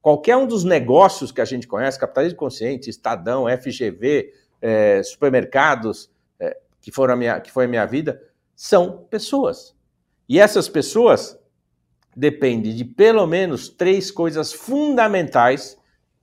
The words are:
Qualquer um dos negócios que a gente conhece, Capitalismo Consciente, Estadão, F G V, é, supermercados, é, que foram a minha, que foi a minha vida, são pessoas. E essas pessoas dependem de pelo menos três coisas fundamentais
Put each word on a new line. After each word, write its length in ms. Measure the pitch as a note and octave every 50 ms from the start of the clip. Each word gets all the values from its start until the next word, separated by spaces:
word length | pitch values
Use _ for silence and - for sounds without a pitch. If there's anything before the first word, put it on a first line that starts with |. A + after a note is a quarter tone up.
Qualquer 360 | - D3+ D3 C#3+ - A3+ A#3+
um 100 | C4 C4+
dos 160 | A#3+ A#3 G3+ E3+
negócios 680 | F3+ F3 D3 A#2+ A#2 B2 - D4 C#4 - - C#3 A#2+
que 120 | - -
a 40 | A2+
gente 220 | A2 C3 B2 A2+
conhece, 320 | - - G2+ B2+ C3+ C3 -
Capitalismo 380 | C3+ - - C3 D3 F3 F3
Consciente, 520 | - D#3 B2+ - - A2 B2 C#3 B2 - A#2
Estadão, 600 | G#2 - - A#2+ A#2 G2 E2+ A2+ B2 C3+ B2+ A#2
F 200 | B2+ B2+ - C3+
G 220 | A#2 - B2 G#2
V, 420 | E2+ F2+ A2 C3+ D3 C3 G2+ - - _ _ _ _ _
é, 420 | - A2+ A2 G#2+ G#2+ G#2 G2+ G2 G2
supermercados, 1040 | - - - D3 C#3 C3 B2 F#2+ - - C3+ C#3+ D#3 C#3 A#2+ A2 A2 F#2+ - - _ _ _ _ _ _ -
é, 180 | F2+ E2+ - - _ _ _ _
que 100 | - A#2+
foram 260 | - - C3+ B2+ B2
a 20 |
minha, 240 | B2 A#2+ A#2 G#2+ -
que 100 | - -
foi 140 | - C3 B2+
a 20 |
minha 180 | A#2+ A#2+ A2+ G#2
vida, 380 | - A#2 C#3+ D#3+ D3 B2 - - _ _ _ _ _ _
são 500 | - - - G#3+ F#3 F3 F#3 F#3+ - - -
pessoas. 680 | - G#3+ - - C#4 C#4 B3+ - - - - _ _ _ _ _ _ _ _ _ _ _ _
E 120 | - B2 F3
essas 300 | G3+ G#3 G#3 G#3 - -
pessoas 680 | - D#3 C3 - - G#3+ A#3+ A3+ C#3 - - - - _ _ _ _ _ _ _ _ _ _ _ _ _ _ _ -
dependem 580 | B2+ C3+ D3 D3 - C3+ C3 A#2 A2+ G#2+ A2 A2+
de 120 | A#2 B2
pelo 420 | B2 - - G3+ A3 A3+ A3 F#3+
menos 400 | D#3+ E3 F#3 F#3+ F3 C#3 - -
três 420 | - _ - F3+ F3+ F#3+ G3 F#3 F#3
coisas 440 | - - E3+ E3 D3+ D#3 D3+ D3+ -
fundamentais 1200 | - - - C4 C#4+ D4+ D4 C#4 A#3+ A3+ G#3+ G3+ F#3 E3 C3+ - C3 A#2+ B2 C3+ D3 - - - _ _ _ _ _ _ _ _ _